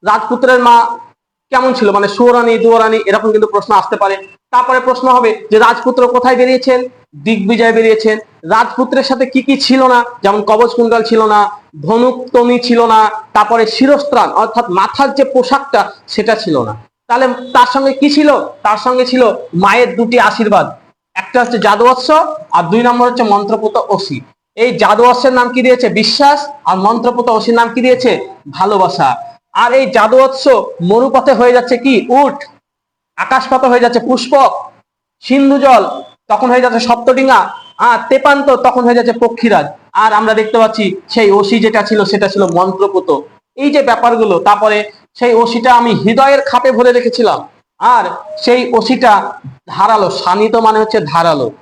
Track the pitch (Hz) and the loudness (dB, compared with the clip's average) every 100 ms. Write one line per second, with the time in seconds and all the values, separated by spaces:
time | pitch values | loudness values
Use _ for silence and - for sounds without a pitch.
0 | 185 220 - 240 262 254 240 233 233 - | 0 -2 -2 -2 2 2 4 4 2 -6
1 | - _ _ _ _ 262 254 247 214 202 | -16 _ _ _ _ -2 -2 0 0 0
2 | 196 202 240 247 233 226 226 226 220 220 | -2 2 2 4 2 0 2 2 2 0
3 | 196 202 220 214 214 202 202 208 - 208 | 0 -2 0 0 0 -2 0 -2 0 -2
4 | 202 196 196 _ _ 240 254 254 247 247 | -2 -4 -10 _ _ -2 0 -2 0 -2
5 | 262 247 233 220 - 214 226 233 254 240 | 0 2 2 -2 0 2 2 0 -2 0
6 | 247 247 247 254 254 262 262 254 254 _ | 0 0 0 2 2 0 0 -2 -2 _
7 | _ 147 143 220 190 226 226 226 226 220 | _ -10 -4 -2 0 0 2 2 2 2
8 | 220 220 - _ 160 214 247 - 254 262 | 0 -2 -6 _ -2 0 0 -2 -2 -2
9 | - 254 254 262 254 277 - 262 262 247 | -2 -2 -2 -2 -2 -2 0 2 4 2
10 | 240 - 196 208 208 220 233 226 233 226 | 0 -4 -2 -2 0 2 2 0 0 0
11 | 220 226 220 208 202 - _ 160 147 226 | 0 0 2 2 0 -4 _ -14 -4 0
12 | 247 247 247 247 240 247 240 233 233 220 | 0 -2 -2 0 2 0 0 0 4 4
13 | 214 214 - - - 233 220 - 269 285 | 2 -2 -4 -2 0 0 0 0 2 2
14 | 285 247 180 - 220 233 240 185 208 - | 0 -2 0 -2 -2 -2 -2 -2 -2 -2
15 | 277 - 262 254 247 277 269 220 170 - | -4 0 0 0 0 -2 -2 -2 -2 -8
16 | _ - 220 220 180 147 113 110 - _ | _ -6 -2 -4 -2 -4 -4 -10 -16 _
17 | _ 240 262 240 - 254 254 269 269 269 | _ -2 -2 -4 -2 2 2 2 -2 0
18 | 285 294 294 254 - - 214 214 254 254 | 0 2 2 0 -2 -6 -4 -2 -2 -2
19 | 247 254 240 - - 170 196 214 247 190 | 0 2 0 0 -6 -2 0 2 0 0
20 | 226 240 214 - 220 190 151 - _ _ | -2 2 0 0 0 0 0 -8 _ _
21 | _ - 185 254 247 240 220 208 240 254 | _ -14 -4 -2 -2 -2 0 2 2 2
22 | 254 311 330 - - 170 170 214 240 240 | 2 0 0 -6 -4 -4 0 0 0 0
23 | 247 240 226 202 202 220 214 226 - 202 | 0 0 0 0 -2 -4 -2 -4 -4 -4
24 | 202 131 - _ _ - 240 208 202 214 | -4 -12 -14 _ _ -4 -2 0 0 2
25 | 240 247 269 254 240 247 247 247 247 185 | 2 2 0 0 0 0 0 2 0 -2
26 | 208 - 277 285 - - - 185 196 233 | -2 2 2 2 -4 -10 -4 -2 0 0
27 | 240 247 240 220 214 233 233 233 254 254 | -2 -2 -2 -2 0 0 0 0 0 0
28 | 254 175 - - - 139 190 208 180 170 | 0 -2 -6 -16 -20 -4 -2 0 -2 0
29 | 143 127 - - _ 185 233 262 269 233 | -2 -2 -10 -20 _ -2 0 2 0 0
30 | 214 254 269 262 294 240 175 - 170 214 | 2 4 2 0 2 2 0 -6 0 0
31 | 262 269 285 226 247 247 240 247 254 240 | 2 0 0 2 4 2 0 -2 0 0
32 | - 262 285 - - _ _ _ _ _ | 2 0 0 -2 -16 _ _ _ _ _
33 | _ - 180 262 262 262 254 247 240 240 | _ -10 -2 -2 0 0 2 2 2 0
34 | 233 254 240 277 254 - - _ _ _ | -2 -4 0 2 2 0 -14 _ _ _
35 | _ _ - 269 277 277 269 240 185 - | _ _ -4 0 2 2 4 4 2 -6
36 | - _ _ 247 254 247 247 233 233 233 | -16 _ _ -2 0 0 0 -2 -2 -2
37 | - 254 269 240 180 - - - 233 233 | 0 0 2 2 0 -8 -20 -4 0 0
38 | - 262 294 285 277 247 247 247 240 240 | 0 0 2 2 2 2 2 2 0 2
39 | 233 233 233 233 233 190 147 - _ - | 0 0 -2 -2 0 0 -2 -10 _ -2
40 | 220 220 220 220 214 233 220 220 202 - | 0 0 0 -2 0 0 0 0 -4 -6
41 | - - 214 202 202 233 226 220 208 214 | -6 0 2 2 2 0 0 0 -2 -2
42 | 190 202 202 196 185 170 185 190 196 190 | 0 -2 -2 -2 -2 0 -2 -2 -2 -2
43 | 175 143 - _ _ - 285 294 269 - | -2 -4 -6 _ _ -4 -2 0 0 0
44 | 240 233 220 175 - 208 214 208 208 - | 0 0 0 0 0 0 0 -2 -4 -12
45 | _ - 247 233 233 233 240 240 233 180 | _ -4 0 2 0 0 2 2 2 0
46 | 156 226 269 277 277 247 262 233 247 247 | 0 2 2 2 0 0 0 2 2 2
47 | 240 - 220 139 - _ _ _ 214 247 | 0 0 -2 -2 -8 _ _ _ 0 0
48 | 180 - - - - 247 247 233 226 247 | 0 -8 -14 -8 -2 0 0 -2 0 0
49 | 247 202 - - 131 - - - 202 220 | 2 2 0 -12 -18 -20 -16 -4 0 2
50 | 185 - - 185 214 233 220 220 214 220 | 0 -4 -4 0 0 2 2 0 0 -2
51 | 151 165 170 151 123 - | -2 -2 0 0 -4 -8